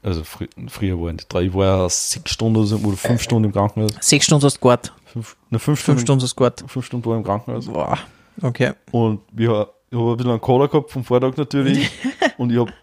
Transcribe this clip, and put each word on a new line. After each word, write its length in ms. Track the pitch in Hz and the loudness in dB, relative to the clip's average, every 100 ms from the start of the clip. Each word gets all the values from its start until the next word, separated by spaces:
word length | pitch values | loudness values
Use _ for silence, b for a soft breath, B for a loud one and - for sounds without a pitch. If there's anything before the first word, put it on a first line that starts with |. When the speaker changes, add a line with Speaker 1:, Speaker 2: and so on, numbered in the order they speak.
Speaker 1:
also 220 | 107 85 | -4 -4
fri-, 240 | 78 - - - 87 | -6 -12 -14 -12 -16
früher 300 | - 101 90 | -6 -4 -2
war 100 | 85 | -4
ich 60 | 82 | -8
nicht 160 | - | -6
drauf. 100 | 90 | -2
Ich 100 | 90 | 0
war 140 | 92 95 95 | 2 2 4
ja 60 | 90 | 2
sechs 400 | - - - - | -2 -4 -6 -6
Stunden 260 | - 113 110 | -2 2 2
oder 100 | 107 | 2
so, 100 | 107 | 0
oder 180 | 104 98 | -2 -2
fünf 260 | - 120 | 0 -2
Stunden 220 | - 120 | 2 2
im 80 | 107 | 2
Krankenhaus. 400 | 98 104 - 107 - | 2 0 0 -2 -2
Speaker 2:
Sechs 240 | - 147 | 2 2
Stunden 200 | - 151 143 | 4 4 4
hast 100 | - | 4
du 40 | |
gewartet? 320 | 127 120 - - | 2 2 0 -18
Speaker 1:
Fünf, 320 | _ 120 110 - _ | _ -12 -12 -18 _
na, 80 | 117 | -4
fünf 220 | - 147 | 0 -2
Speaker 2:
Fünf 0 | |
Speaker 1:
Stunden. 200 | - 131 | 2 0
Speaker 2:
Stunden 220 | 120 135 | 2 2
hast 100 | 127 | 0
du 40 | - | 0
gewartet? 340 | 123 - 127 | 0 -2 -12
Speaker 1:
Fünf 160 | 131 120 | -10 -8
Stunden 180 | 123 113 | -6 -4
war 80 | |
ich 40 | 113 | -4
im 60 | |
Krankenhaus. 420 | 104 101 117 120 120 | -2 -4 -4 -10 -6
Speaker 2:
Boah, 320 | - - - B B B - | -6 -2 -4 B B B -6
okay. 300 | 135 120 131 - _ | -4 0 -2 -2 _
Speaker 1:
Und 300 | 120 113 107 _ 104 | 0 0 -2 _ -2
ich 100 | 117 | 2
hab, 260 | 107 104 _ _ | 2 0 _ _
ich 80 | 120 | -2
hab 60 | 117 | 0
ein 100 | 117 | 0
bisschen 140 | 123 | 0
einen 80 | 117 | 0
Kater 280 | - 127 143 | 2 4 4
gehabt 220 | 151 143 | 2 -2
vom 140 | 135 | -10
Vortag 320 | 120 123 131 135 | 0 2 2 -2
natürlich. 540 | 143 143 135 208 277 - 262 | -2 0 2 2 0 -4 -8
Speaker 2:
<laughs> 240 | - 320 - | -2 -2 0
Speaker 1:
Und 120 | 123 | 0
ich 80 | 117 | 2
hab 140 | 117 - | 0 -4